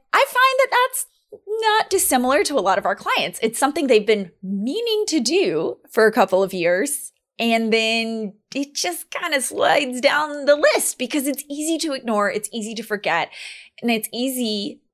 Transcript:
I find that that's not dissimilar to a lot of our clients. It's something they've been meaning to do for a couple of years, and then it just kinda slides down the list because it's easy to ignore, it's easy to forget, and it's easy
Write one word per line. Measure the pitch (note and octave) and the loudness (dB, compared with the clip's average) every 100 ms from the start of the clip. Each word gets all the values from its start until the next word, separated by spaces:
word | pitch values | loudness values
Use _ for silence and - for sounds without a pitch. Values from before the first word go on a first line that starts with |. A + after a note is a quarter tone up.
| - | -2
I | G4+ C#5 | 0 2
find | B4 C5 C5 | 4 2 4
that | C5 | 2
that's | A#4+ B4+ - - _ _ - - A4 | 2 0 -2 -10 _ _ -18 -8 -2
not | A4 G#4+ - | 2 2 2
dissimilar | F#4+ - C4 B3+ C#4+ | 0 2 2 2 2
to | D4+ C#4+ | 2 0
a | |
lot | F#3+ F#3+ | 2 2
of | G3 | 0
our | G3+ | -2
clients. | - B4 D3 - | -2 -2 -2 -2
It's | A3+ A3+ | -4 0
something | C#4 D#4 C#4 | -2 0 4
they've | G#3+ | 4
been | G3+ G#3 F#3 _ | 4 0 0 _
meaning | F#3 G3 A3 F#4 A#4+ G#4+ G#4 | -8 -4 -4 -4 -2 -2 0
to | D#4+ | 0
do | A3+ F4 C#4+ D3+ - - _ | 0 0 0 0 -4 -6 _
for | - A3 | 2 4
a | |
couple | B3 G3 F#3 | 4 2 4
of | F#3+ | 2
years, | F#3+ E3+ F3+ C#4 - - _ _ - | 0 0 2 0 -4 -10 _ _ -4
and | A#3 A3+ A3+ | 0 0 2
then | A3+ A3 A3+ A3+ A3+ G#3 G3+ - | 0 2 0 -2 -4 -8 -10 -10
it | C4+ C#4 | -6 -6
just | - F4 E4+ - | -4 -6 -6 -10
kinda | - F4 C#4+ | -8 -4 -2
slides | - - C#4+ D#4 C4+ B3 | -4 0 2 2 0 0
down | C4+ C#4+ D4+ D4 | 2 2 -2 -4
the | C#4 D4 | 2 4
list | D4+ G#4+ - - | 4 2 0 -4
because | B3 D#4 C4+ | -4 -2 -2
it's | C4+ - | -4 -8
easy | C#4+ D4+ D#4+ | -6 -2 -2
to | D#4+ | -2
ignore, | C4 A3+ G#3 G3+ | -6 -2 0 0
it's | G#3 - | -2 -6
easy | A#3 G#3+ | -8 -8
to | A3 | -8
forget, | A3 G#3 F#3+ E3 D3+ - - - - - | -6 -4 -2 -2 -2 -8 -18 -18 -20 -6
and | A#3+ | -2
it's | A3 A3 | -2 -2
easy | A#3 C4 B3+ A#3 G#3+ G3+ - _ | -4 -4 -2 -2 -2 -6 -10 _